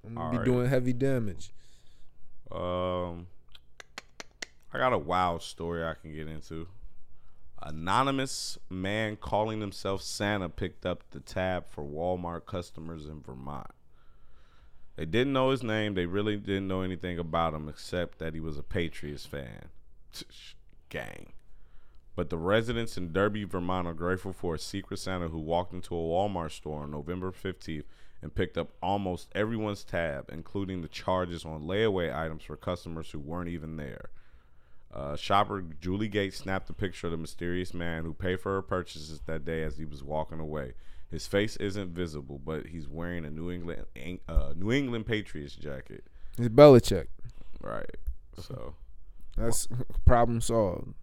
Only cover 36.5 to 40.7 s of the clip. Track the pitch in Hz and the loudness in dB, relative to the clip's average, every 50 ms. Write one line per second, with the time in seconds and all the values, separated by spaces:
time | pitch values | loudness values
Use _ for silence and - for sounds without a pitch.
36.5 | 95 95 - - - - 107 90 87 - - 85 82 80 80 - - - 87 87 | -2 -2 -2 -4 -4 -2 -2 -4 -4 -4 -4 -4 -2 -2 -4 -6 -6 -4 -2 0
37.5 | 90 90 90 - - 87 85 85 82 80 82 - 78 - - 90 92 92 - 98 | 0 0 0 -2 -2 -2 -2 0 -2 -2 -2 -4 -4 -2 0 0 0 0 0 0
38.5 | 98 95 95 - 95 92 85 - - 78 76 78 80 73 - - 80 80 76 82 | -2 -2 0 0 -2 -2 -2 -4 -8 -10 -8 -8 -8 -8 -4 -4 -2 -2 0 -2
39.5 | 82 80 80 76 73 - 78 76 73 69 69 69 76 78 76 - 82 80 78 76 | 0 0 0 -2 -2 -2 -4 -4 -6 -8 -6 -4 -2 -2 -2 -2 -4 -4 -4 -2
40.5 | 76 76 67 62 | -4 -4 -4 -6